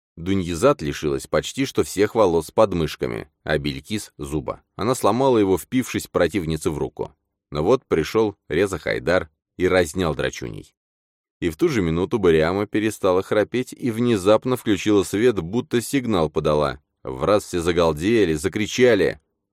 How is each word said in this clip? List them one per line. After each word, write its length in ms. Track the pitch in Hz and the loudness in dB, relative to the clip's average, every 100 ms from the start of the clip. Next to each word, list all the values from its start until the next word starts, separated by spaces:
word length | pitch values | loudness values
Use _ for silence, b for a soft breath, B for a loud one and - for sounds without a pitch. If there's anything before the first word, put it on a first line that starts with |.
| _ - | _ -10
Дуньязад 680 | 85 98 87 82 120 143 | -4 -2 -2 0 0 0
лишилась 440 | 73 71 76 67 - | -4 -4 -4 -4 -2
почти 380 | 78 - - | -4 -2 -4
что 200 | 135 - | -4 -2
всех 300 | 87 - 104 | -2 0 0
волос 360 | 117 101 82 80 | 4 2 2 0
под 240 | - 110 | 2 2
мышками, 560 | 87 76 - 64 57 50 _ | 2 -4 -4 -8 -8 -12 _
а 120 | - 76 | -4 -2
Белькис — 540 | 71 67 - 107 - - | -2 -8 -8 -8 -10 -12
зуба. 440 | 71 76 60 - _ - | -8 -6 -6 -10 _ -6
Она 180 | 104 | -4
сломала 440 | 131 101 113 135 120 | 0 2 2 2 4
его, 180 | 98 92 | 4 2
впившись 500 | - 127 117 104 - | 0 -4 -2 -4 -2
противнице 640 | 87 85 101 80 78 90 | 0 2 0 -2 -2 -2
в 80 | 71 | -4
руку. 360 | 67 - - _ _ _ - | -6 -6 -12 _ _ _ -10
Но 120 | 71 | -2
вот 240 | 82 131 - | 2 0 0
пришёл 500 | 82 76 110 110 98 - | -2 0 0 -2 -4 -4
Реза 300 | 76 101 90 | -2 0 -2
Хайдар 520 | - 55 64 90 85 _ _ - | -6 -4 0 0 -2 _ _ -2
и 100 | 87 | 2
разнял 480 | 90 90 92 87 | 2 2 0 -2
драчуней. 600 | 69 65 - 60 52 - _ _ _ _ _ _ - | -2 -4 -6 -12 -12 -18 _ _ _ _ _ _ -6
И 100 | 85 | -6
в 60 | 78 | -2
ту 120 | 175 | 0
же 140 | 127 | 0
минуту 360 | 85 82 95 120 | 0 0 -2 2
Бариама 480 | 92 80 78 95 104 | 4 4 2 0 -2
перестала 560 | 107 107 - 98 90 | -2 -2 -2 0 0
храпеть 500 | 95 107 101 120 127 | 0 0 0 -2 -6
и 180 | - 123 | -6 -6
внезапно 680 | 110 120 110 92 110 131 123 | -2 0 2 4 2 2 -2
включила 460 | - 98 107 104 | 0 0 4 2
свет, 380 | 90 98 123 101 | 2 2 2 2
будто 400 | 82 113 - 123 | -2 -4 -2 -2
сигнал 500 | - 143 120 98 76 | 0 -2 0 0 0
подала. 500 | 82 76 76 73 65 _ _ | 0 0 2 0 -4 _ _
В 220 | - 65 | -12 -4
раз 200 | 78 104 | 0 0
все 160 | - 90 | 0 -4
загалдели, 760 | 82 87 82 76 92 117 92 | 0 2 2 2 2 2 2
закричали. 840 | 78 87 107 104 - 123 107 76 - _ _ _ | 0 -2 -4 -4 2 4 4 2 -2 _ _ _